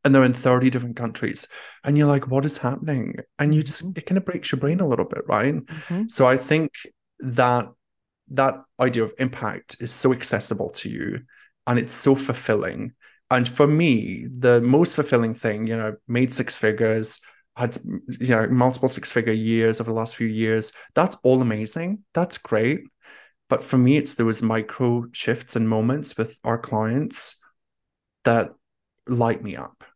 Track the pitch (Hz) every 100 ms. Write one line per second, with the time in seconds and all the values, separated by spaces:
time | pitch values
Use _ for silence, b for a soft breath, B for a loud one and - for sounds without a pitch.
0 | 139 135 127 127 127 127 127 123 120 117
1 | 117 113 117 110 - B B B - 147
2 | 147 139 135 131 147 - 123 135 156 135
3 | 110 - - - 147 151 135 - 175 175
4 | - 190 190 180 - 131 139 175 165 117
5 | - - - 104 127 156 - 160 - 175
6 | 226 - 127 131 131 156 151 - - _
7 | _ _ 131 123 123 123 110 _ _ _
8 | _ _ _ 135 135 - _ - 127 120
9 | 110 - 127 120 107 - - - 117 -
10 | - 123 - 104 - 101 107 - 113 110
11 | - - - b b _ - 120 117 -
12 | 139 135 - 120 - 107 - - 117 -
13 | b b _ 127 120 123 147 151 170 117
14 | 92 95 127 127 123 120 120 143 175 -
15 | 147 120 113 113 117 104 110 113 110 107
16 | - 120 127 127 123 - 110 107 113 110
17 | 110 - b b b - 120 - - -
18 | - - 127 113 110 127 127 127 131 -
19 | - 123 113 110 110 113 113 110 117 113
20 | 113 - 113 110 110 110 107 B B -
21 | 185 - 127 131 117 107 110 165 175 208
22 | _ 165 175 - - 110 113 156 - _
23 | B B B B _ - - 131 123 147
24 | - - 113 110 113 113 107 - 123 120
25 | 120 - - 120 - 117 110 110 117 143
26 | - - 113 - 120 117 - 110 110 127
27 | 151 - - - b _ _ _ _ _
28 | _ _ 117 117 - - _ _ _ _
29 | - 123 117 - 104 62 65 _ -